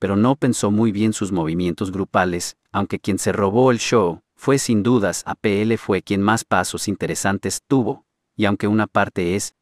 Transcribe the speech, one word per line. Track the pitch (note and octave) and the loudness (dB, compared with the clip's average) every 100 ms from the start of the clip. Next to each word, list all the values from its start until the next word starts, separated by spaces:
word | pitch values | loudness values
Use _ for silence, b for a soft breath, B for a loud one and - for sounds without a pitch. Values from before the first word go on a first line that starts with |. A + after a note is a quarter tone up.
pero | F#2+ G2 | -2 2
no | A#2+ | 2
pensó | C#3 C3 A#2 G#2 | 2 -2 0 0
muy | G#2 A2+ | 2 0
bien | G2+ A2 | 0 0
sus | G#2+ G2 | 0 -2
movimientos | F#2 D#2 E2+ F2+ E2 F#2+ | -2 -2 -2 -2 -2 -4
grupales, | F#2+ F#2+ G2+ F#2 F2 - - _ | -4 -2 0 0 -2 -6 -12 _
aunque | G2+ G2 G2 | -4 -4 -4
quien | - F#2+ | -4 -2
se | G#2 | -2
robó | F#2+ G2 A2 C3 | 0 2 4 4
el | A#2 | 2
show | - A#2+ F2+ E2 _ | 2 2 2 -2 _
fue | _ - C3+ | _ 0 0
sin | - A2 | 2 2
dudas | G2 B2 G2 F2 | 4 4 2 -2
A | - - | -6 -4
P | A2 G2+ | -2 0
L, | G#2+ A2+ | 0 -2
fue | - F#2+ | 0 -2
quien | - G2+ | 0 0
más | G2+ A2+ | 2 0
pasos | - F#2+ F2 F2 - | 0 0 0 -4 -6
interesantes | G2 - - G2 G2 F#2+ - - | -4 -4 -2 -2 -2 -4 -6 0
tuvo, | C3+ G#2+ C#3 _ _ _ - | 0 0 -4 _ _ _ -2
y | |
aunque | G#2 G2+ G#2 | -2 0 0
una | G#2+ G#2 | 0 0
parte | G#2+ G2+ - F2 G2 | 0 0 -2 -2 -2
es | - - | -4 -12